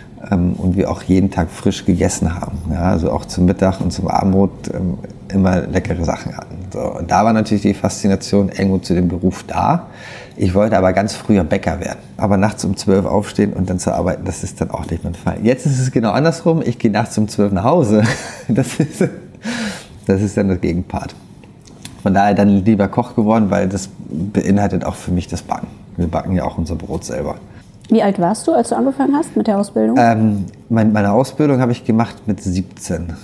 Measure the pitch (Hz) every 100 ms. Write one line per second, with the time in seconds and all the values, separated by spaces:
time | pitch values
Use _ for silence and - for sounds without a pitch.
0 | - - - 95 90 - 90 92 - -
1 | - 92 92 - 92 - 104 - - 90
2 | 90 - 87 85 - 80 80 82 87 95
3 | 80 65 - - 90 95 - 95 92 -
4 | - - 98 95 95 - - - 90 69
5 | - - - 98 92 90 - 90 - 87
6 | 82 - - - - - - - - -
7 | - 92 110 110 107 104 104 98 101 -
8 | 104 95 - 101 95 - 98 95 - 90
9 | 87 85 92 - - 90 98 175 - -
10 | - - - - 95 92 107 98 92 92
11 | 107 - - 101 80 98 - - - -
12 | - - 101 98 104 - 92 98 - 98
13 | 92 98 101 - 101 - 92 92 - -
14 | 90 - 95 - - - 98 - - 85
15 | 87 85 90 85 104 135 147 127 131 135
16 | 110 113 160 160 175 165 123 - 113 101
17 | 117 - 107 - 101 98 113 175 113 107
18 | 113 - - - - 110 135 - 151 -
19 | 185 - - - 220 240 214 185 - -
20 | - 98 104 107 98 87 82 85 - -
21 | - - - - - - - - - -
22 | 101 95 104 101 101 98 95 104 101 -
23 | 117 - 104 113 101 95 95 98 - -
24 | - 76 98 - - 101 101 90 - -
25 | - 90 - 87 - - - - - -
26 | 87 - - 92 67 - 82 - - -
27 | - 60 73 - - - - - - 220
28 | 202 196 175 220 - 330 233 220 262 262
29 | 269 285 330 - 214 196 202 110 110 127
30 | 117 110 110 101 90 - - 113 110 107
31 | 101 107 139 - 151 127 123 120 - 113
32 | 113 - - 92 95 92 90 - - 85
33 | 85 80